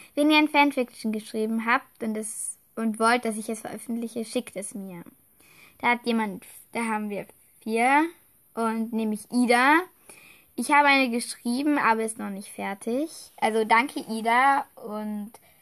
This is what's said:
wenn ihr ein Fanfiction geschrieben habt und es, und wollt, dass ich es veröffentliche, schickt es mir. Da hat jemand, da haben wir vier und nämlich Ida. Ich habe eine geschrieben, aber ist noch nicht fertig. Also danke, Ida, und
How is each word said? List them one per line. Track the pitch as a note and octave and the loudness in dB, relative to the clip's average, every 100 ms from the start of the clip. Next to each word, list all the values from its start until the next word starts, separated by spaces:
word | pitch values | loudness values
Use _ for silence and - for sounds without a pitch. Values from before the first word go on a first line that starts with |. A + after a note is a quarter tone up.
| - | -8
wenn | - D4 | 0 4
ihr | D4+ | 6
ein | D4+ | 6
Fanfiction | D4 C#4+ C#4 A#3+ - A3 | 4 4 2 -4 -4 -6
geschrieben | G#3+ G#3+ A3 A3 A3+ A3+ | -6 -6 -4 -2 -2 0
habt | C4 - _ | 0 -2 _
und | A3 G#3+ | -6 -6
es, | A3 - - - _ - | -8 -10 -12 -14 _ -4
und | A3+ G#3+ | -4 0
wollt, | A3+ A#3+ | 2 2
dass | A#3 G#3+ | 0 -6
ich | A3 | -6
es | A3 | -8
veröffentliche, | - A3 - A#3 A3+ A#3+ | -10 -12 -8 -6 -6 -8
schickt | A3+ B3+ A#3+ - | -6 -6 -6 -8
es | G3+ | -12
mir. | G3+ F#3+ F3 - - _ _ _ _ - _ | -12 -12 -14 -16 -20 _ _ _ _ -20 _
Da | A#3+ | 0
hat | A#3+ A#3+ | 0 0
jemand, | A3+ G#3+ F#3 - - - | -2 -2 -6 -14 -20 -12
da | A3+ | -6
haben | A3+ G#3+ G#3 | -4 -4 -4
wir | G3 - _ _ _ | -8 -10 _ _ _
vier | A3 A3+ B3 C#4+ E4 - _ _ _ | -4 0 4 4 2 -4 _ _ _
und | - A3+ A3+ A3+ | -6 -4 -2 -4
nämlich | A3+ A3 G#3+ - | -2 -2 -4 -4
Ida. | B3 A#3+ A#3+ C4 D#4+ F#4 _ - - - - _ - | 0 4 4 6 4 2 _ -20 -20 -20 -20 _ -8
Ich | A#3+ | 2
habe | C#4+ C#4+ | 4 6
eine | C4+ C4 | 4 2
geschrieben, | A#3+ - - A#3 B3 D4 C#4+ | -2 -4 -8 -4 -2 0 2
aber | A3+ A3+ | 2 2
ist | A3 A3 | -2 -6
noch | G#3 | -10
nicht | G3 G#3 | -10 -12
fertig. | - G3 G3 - B3 D#4+ - - - | -10 -8 -8 -4 -4 -4 -8 -20 -4
Also | A3 A3 | -2 0
danke, | G#3+ A3+ C#4+ D4+ - | 4 4 2 -4 -8
Ida, | A3 A3 A#3+ C4+ C4+ - - | -4 0 4 4 2 -2 -12
und | F#3+ G#3+ G#3+ G#3 G#3 - _ _ | -10 -8 -6 -8 -10 -14 _ _